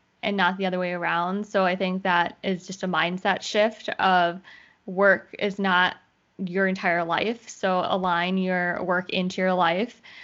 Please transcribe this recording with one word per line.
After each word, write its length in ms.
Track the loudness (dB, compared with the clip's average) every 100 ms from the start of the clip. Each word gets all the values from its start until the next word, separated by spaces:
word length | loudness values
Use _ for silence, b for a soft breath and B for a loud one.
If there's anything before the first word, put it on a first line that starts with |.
| _ _
and 160 | -4 0
not 200 | 0 0
the 100 | -2
other 100 | -2
way 160 | -2
around. 540 | -4 -2 -2 0 -4 -2
So 180 | 0 2
I 100 | 2
think 280 | -2 -2
that 340 | 0 2 0 -4
is 240 | -6 -4 -6
just 160 | -8
a 40 | -2
mindset 540 | 0 0 0 0 -2
shift 480 | -2 0 0 -2 -10
of 520 | 0 2 4 2 -2 -12 B B B -6
work 500 | 2 4 4 0 -6
is 180 | -4 -2
not 380 | 2 4 2 -2 _ _ _ -10
your 300 | -6 0 0
entire 360 | 0 0 0
life. 460 | 0 -2 -2 -4 -10
So 340 | -4 0 0 0
align 500 | 0 0 0 0 0
your 460 | 0 0 -2 -2
work 260 | -2 -2 -2
into 320 | -2 -2 -2
your 120 | 0
life. 460 | 2 2 0 -4 -8 -20 B